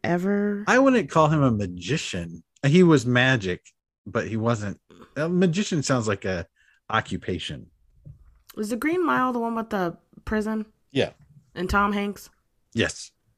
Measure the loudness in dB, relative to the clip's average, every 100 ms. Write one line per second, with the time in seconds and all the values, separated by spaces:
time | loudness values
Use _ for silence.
0 | -2 0 0 0 -2 -2 2 4 6 4
1 | 2 2 4 4 4 2 -2 -6 -4 -4
2 | -4 -8 -8 -12 -18 _ 2 6 8 6
3 | 4 2 4 2 0 -6 -10 _ _ _
4 | -8 -6 -4 -2 -2 -2 -4 -10 _ -20
5 | -14 -8 -2 2 2 2 -2 -2 0 0
6 | 0 -2 -4 -6 -8 _ _ _ -4 -4
7 | -4 -6 -6 -6 -8 -12 -14 _ _ _
8 | -20 -20 -20 _ _ -10 -8 -4 -2 -2
9 | 0 0 0 -2 -4 -6 -6 -4 -4 -6
10 | _ -20 -6 -4 -2 -6 -8 _ _ -2
11 | -2 -4 _ -20 _ -8 -2 2 2 0
12 | -4 -8 -16 _ _ _ _ -2 -2 -4
13 | -16 _ _